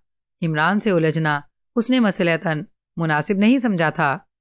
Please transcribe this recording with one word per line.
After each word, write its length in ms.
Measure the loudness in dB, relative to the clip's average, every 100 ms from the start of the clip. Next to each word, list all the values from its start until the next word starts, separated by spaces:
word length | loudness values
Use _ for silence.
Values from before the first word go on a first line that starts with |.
| _ _ _ -6
इमरान 360 | -4 0 0 0
से 120 | 0
उलझना 520 | 0 0 0 -2 -2 -6 _ _ -2
उसने 240 | 0 2
मसलतन 640 | 2 2 0 0 -2 -6 -8 _ _ -4
मुनासिब 420 | -2 0 0 2
नहीं 200 | 2 2
समझा 300 | 2 0 0
था। 160 | 0 -2 -2 _ _